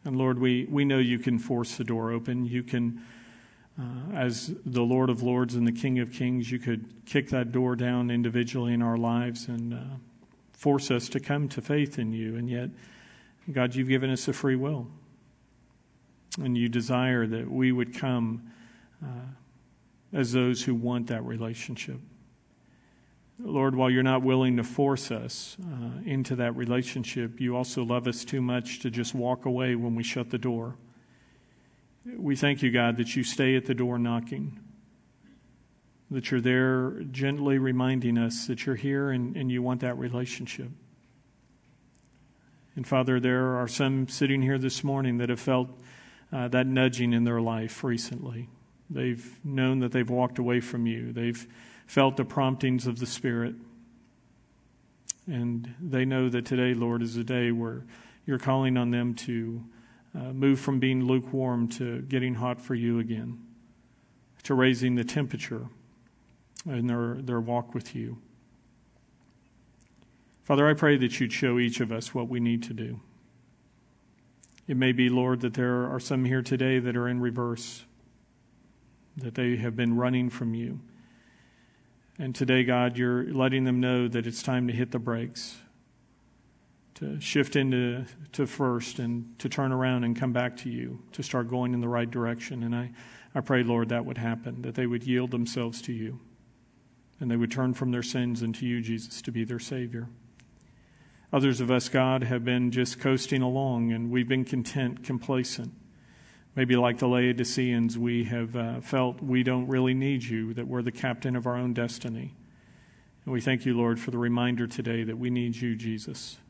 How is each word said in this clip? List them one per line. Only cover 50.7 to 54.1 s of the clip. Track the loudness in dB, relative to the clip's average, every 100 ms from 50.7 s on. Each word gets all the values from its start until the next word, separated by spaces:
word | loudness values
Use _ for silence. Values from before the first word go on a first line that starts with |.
| -2 0
you. | -2 -6
They've | -2 -2 -2 -8 -20 -20 -20 -2
felt | 4 6 4
the | -2
promptings | 2 2 2 2 2 0
of | -2
the | -4
Spirit. | -4 -2 0 -2 -6 -16 -20 -20 -20 _